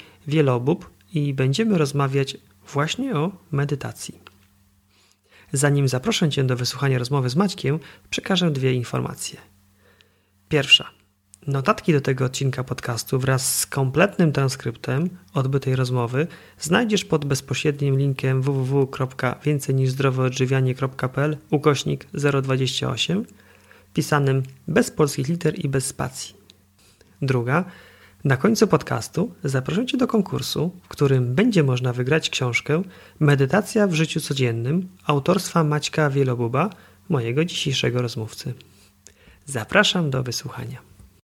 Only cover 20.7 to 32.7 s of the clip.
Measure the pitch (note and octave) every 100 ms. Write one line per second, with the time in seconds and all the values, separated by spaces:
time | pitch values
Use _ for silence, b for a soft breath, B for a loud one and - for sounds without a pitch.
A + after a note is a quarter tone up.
20.7 | B2+ C3+ - B2+ - D3 D3 - D3 D3+
21.7 | C#3 D3 C#3 - - C#3+ C#3 C3 C3 B2+
22.7 | - B2+ C3 - F#3 A#3+ B B B B
23.7 | B B - D3 D3 C3+ C3+ C3 - -
24.7 | F#3 B3 - D3 - C3 E3+ D#3 - C#3
25.7 | C3+ - - C3+ - - - _ - _
26.7 | _ b b b b C3+ C3 A#2 D#3 F#3
27.7 | B B B B B C#3+ B2+ G#3 A3 G3
28.7 | D#3 - A2+ - - G#3+ - C#3+ C3 C3
29.7 | F3 B3+ B3 B3 A3 F#3+ B2+ - - F3
30.7 | - - - C#3 C3 B2 C3 A#3+ F#3+ C#3
31.7 | B2 B2+ B2 B2+ D#3+ - - B2+ A2+ -